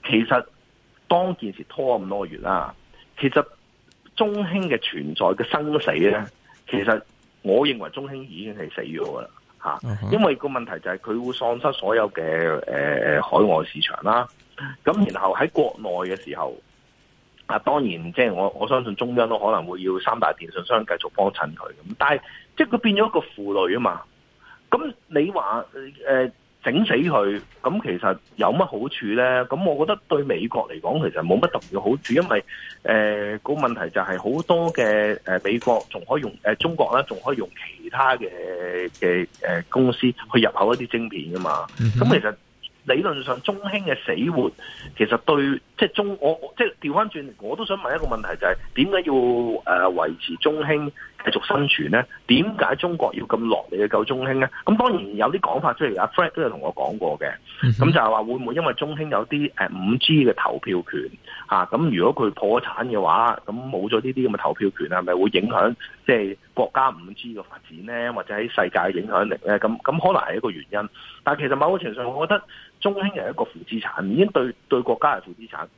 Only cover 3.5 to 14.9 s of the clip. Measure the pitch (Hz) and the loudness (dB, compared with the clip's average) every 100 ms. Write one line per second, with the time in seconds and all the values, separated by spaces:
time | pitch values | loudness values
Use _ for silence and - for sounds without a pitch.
3.5 | - _ _ _ _ _ - 214 208 190 | -8 _ _ _ _ _ -2 0 0 -2
4.5 | 190 180 120 - 85 73 82 92 95 117 | -2 -2 -2 -2 -6 -8 0 0 2 0
5.5 | - 151 151 - 78 95 107 107 _ _ | -2 0 0 0 2 2 2 -4 _ _
6.5 | - - - 101 110 - _ _ _ 101 | -20 -6 -2 0 0 -2 _ _ _ 2
7.5 | 104 147 120 80 - 139 135 135 82 107 | 2 2 -2 -8 -10 -12 -12 -14 -14 -14
8.5 | 104 80 - 62 80 - 64 57 - _ | -10 -10 -8 -8 -6 -6 -8 -12 -18 _
9.5 | _ - 71 120 104 - 214 196 135 147 | _ -6 -6 -6 -6 0 4 4 2 -4
10.5 | 127 117 87 90 95 - 110 123 127 120 | -6 -6 -10 -6 -8 -4 -4 -4 -4 -2
11.5 | 120 147 131 95 113 107 - 82 80 82 | 0 -2 -2 0 2 2 -2 -2 0 0
12.5 | 78 - 71 71 71 58 73 - 78 104 | 0 -2 -2 0 0 2 2 2 4 6
13.5 | 80 78 76 - - 101 117 123 _ _ | 4 0 -4 -4 -4 0 0 0 _ _
14.5 | - 139 135 - | -14 -12 -4 0